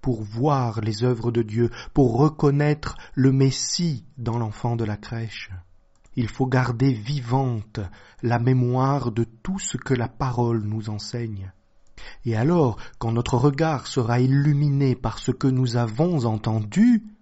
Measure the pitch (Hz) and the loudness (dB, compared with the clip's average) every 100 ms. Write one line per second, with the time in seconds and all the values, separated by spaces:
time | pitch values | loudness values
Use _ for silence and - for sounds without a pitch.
0 | 131 113 104 110 147 139 123 110 107 104 | -2 -4 -4 -2 2 2 0 -2 -4 0
1 | 123 117 117 117 107 107 117 - - - | 0 0 0 0 0 0 0 -2 -4 2
2 | 127 117 147 156 147 139 147 151 - - | 4 4 2 4 2 4 2 0 -4 -12
3 | - - 131 135 135 131 - - 170 127 | -10 2 4 6 4 2 -6 -2 -2 -2
4 | - - 117 117 110 104 120 117 110 104 | -10 -8 -4 -2 -4 -4 -4 -2 -2 -6
5 | - 113 113 - - 92 - - _ _ | -8 -8 -8 -12 -14 -16 -18 -20 _ _
6 | - - 113 - 131 127 127 117 135 117 | -10 -4 -4 -2 0 2 0 0 0 0
7 | 107 147 117 131 131 117 101 - 92 - | -4 -6 -2 0 0 -4 -8 -10 -10 -12
8 | - - 117 117 123 127 123 127 135 139 | -20 -6 -2 2 2 2 2 2 0 0
9 | 123 110 113 - - 190 - 123 - 127 | -2 -2 -4 -4 -8 -6 -6 -8 -2 -2
10 | 113 - 135 120 120 117 107 110 107 104 | -2 -4 -4 0 0 0 -2 -6 -6 -10
11 | - 120 113 101 95 - _ _ - - | -8 -8 -8 -10 -12 -18 _ _ -20 -18
12 | - - 120 110 135 175 135 104 - - | -16 -10 -4 0 2 4 2 0 -12 -6
13 | 117 113 117 123 143 139 160 143 104 - | -2 0 0 4 4 2 -2 -2 -4 -4
14 | 110 120 127 139 143 143 147 139 139 123 | 0 2 4 4 4 2 2 2 2 0
15 | 113 - - 127 139 131 127 120 117 110 | -4 -4 -4 0 2 2 0 0 -2 0
16 | 165 165 117 110 - 110 107 135 240 226 | 0 2 0 0 -2 -2 -2 4 6 6
17 | - - | 0 -20